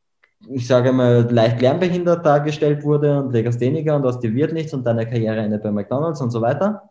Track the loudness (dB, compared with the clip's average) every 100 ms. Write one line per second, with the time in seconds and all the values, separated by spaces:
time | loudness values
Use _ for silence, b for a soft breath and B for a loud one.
0 | _ _ _ _ -10 -8 0 2 4 4
1 | 4 4 4 2 2 2 2 2 0 0
2 | 0 0 2 2 0 -2 0 0 0 0
3 | 2 0 0 0 0 0 0 0 0 0
4 | 0 -2 -2 0 -2 -2 -6 -4 -2 -2
5 | -2 -2 -2 -2 -2 -4 -2 -4 -4 -4
6 | -4 -4 -4 -2 -2 0 -2 -4 -12